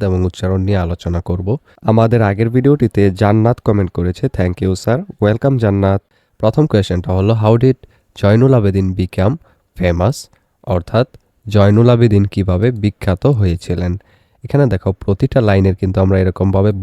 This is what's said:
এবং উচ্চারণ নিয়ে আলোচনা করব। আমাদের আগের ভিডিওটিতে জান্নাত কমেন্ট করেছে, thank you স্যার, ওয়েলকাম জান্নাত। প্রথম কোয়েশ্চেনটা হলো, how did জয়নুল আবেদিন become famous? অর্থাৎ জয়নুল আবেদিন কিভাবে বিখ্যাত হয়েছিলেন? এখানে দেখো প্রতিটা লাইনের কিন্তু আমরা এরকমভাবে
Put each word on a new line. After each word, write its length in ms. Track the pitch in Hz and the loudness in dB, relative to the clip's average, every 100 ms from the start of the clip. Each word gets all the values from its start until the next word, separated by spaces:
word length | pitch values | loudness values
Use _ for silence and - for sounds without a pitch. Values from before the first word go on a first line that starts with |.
| 101 | 0
এবং 120 | 92 92 | 0 -2
উচ্চারণ 340 | - 92 95 95 | -4 -4 -2 -2
নিয়ে 120 | 98 87 | -2 -2
আলোচনা 340 | 87 87 87 - | -6 -6 -6 -4
করব। 180 | 90 95 135 _ _ - | -6 -4 -6 _ _ 0
আমাদের 280 | 110 113 117 104 | 2 2 2 0
আগের 200 | 101 113 123 | 0 -2 0
ভিডিওটিতে 460 | 135 147 117 - 101 92 | 2 2 0 2 0 2
জান্নাত 360 | 104 110 110 123 - | 2 2 2 0 0
কমেন্ট 260 | 104 92 - | 0 0 -2
করেছে, 260 | 87 90 135 - | -4 -4 -6 -2
thank 200 | 90 90 | -4 -2
you 80 | 92 92 | -4 -2
স্যার, 240 | - 123 202 - | -2 -4 -4 -4
ওয়েলকাম 320 | 104 110 139 135 | -2 0 -2 0
জান্নাত। 380 | 113 101 98 98 _ _ _ - | 0 0 0 -2 _ _ _ -4
প্রথম 220 | 107 127 151 | -2 0 0
কোয়েশ্চেনটা 380 | 104 95 90 90 92 | 0 0 -4 -2 -2
হলো, 160 | 101 113 | 0 0
how 100 | 107 117 | 2 2
did 140 | 127 131 - _ _ - | 2 0 -6 _ _ -2
জয়নুল 380 | 101 110 135 127 | 2 4 4 2
আবেদিন 280 | 101 95 95 92 | 2 0 -2 -2
become 360 | 90 - 98 156 _ _ _ - | -4 -2 -2 -2 _ _ _ -4
famous? 360 | 90 85 95 143 - _ _ _ - 90 | -2 0 -2 -2 -10 _ _ _ -6 -6
অর্থাৎ 320 | - 113 127 - _ _ - | -2 -4 -4 -6 _ _ -2
জয়নুল 440 | 104 101 104 120 120 | 2 4 4 4 4
আবেদিন 280 | 120 101 101 | 4 2 0
কিভাবে 340 | - 95 90 117 117 | -2 -2 0 -2 -2
বিখ্যাত 400 | 104 - - 90 135 | -4 -4 -4 -2 0
হয়েছিলেন? 680 | 131 98 85 - 87 90 90 _ _ _ _ - | 0 0 -2 -4 -4 -4 -6 _ _ _ _ -4
এখানে 200 | 139 139 | 0 0
দেখো 160 | 95 - 92 | 0 -4 -4
প্রতিটা 360 | - 98 135 135 | -4 -2 0 0
লাইনের 340 | 110 98 95 92 | 2 2 2 0
কিন্তু 160 | 95 98 | -2 0
আমরা 140 | 95 95 | 0 2
এরকমভাবে 480 | 92 - 95 95 101 98 | 0 0 -2 0 0 0